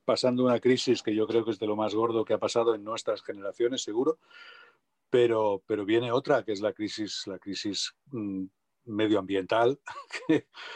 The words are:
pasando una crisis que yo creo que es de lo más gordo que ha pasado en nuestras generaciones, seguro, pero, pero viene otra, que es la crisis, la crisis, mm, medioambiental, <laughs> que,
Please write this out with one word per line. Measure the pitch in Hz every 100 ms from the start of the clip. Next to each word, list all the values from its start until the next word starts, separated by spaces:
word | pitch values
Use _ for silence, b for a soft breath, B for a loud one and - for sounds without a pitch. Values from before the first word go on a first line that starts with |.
| -
pasando | 117 127 123 127
una | 117
crisis | 123 127 - 113
que | - 107
yo | 107
creo | 113
que | 110
es | 104
de | 107
lo | 107
más | 107 104
gordo | 117 117
que | 107
ha | 104
pasado | 107 120 117 110
en |
nuestras | 104 113 - 104
generaciones, | - 101 98 - 120 131
seguro, | - 110 143 160 B B B B B B _ _ _
pero, | 123 120 113 107 98 -
pero | 107 98
viene | 117 117
otra, | 123 147 131
que | 107
es | 98
la | 104
crisis, | - 104 - 101 - -
la | 92
crisis, | 101 95 104 95 - - _
mm, | 127 104 95 95 _ _ _ 120
medioambiental, | 104 107 104 92 98 90 110 120 143 -
<laughs> | 554 539 - 480
que, | 220 - B B